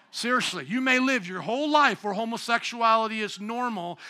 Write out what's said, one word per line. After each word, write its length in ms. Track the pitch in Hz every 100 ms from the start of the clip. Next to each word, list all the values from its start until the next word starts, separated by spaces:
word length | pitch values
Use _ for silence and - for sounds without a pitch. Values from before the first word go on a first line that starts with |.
| _ -
Seriously, 480 | 240 247 - 185 131
you 140 | 226
may 200 | 262 254
live 280 | 262 262 175
your 140 | 185
whole 300 | 165 247 302
life 320 | 302 277 190
where 100 | 208
homosexuality 1040 | 196 226 233 - 233 - 240 226 226 220 220
is 180 | 208 -
normal 580 | 208 240 247 214 175 165 -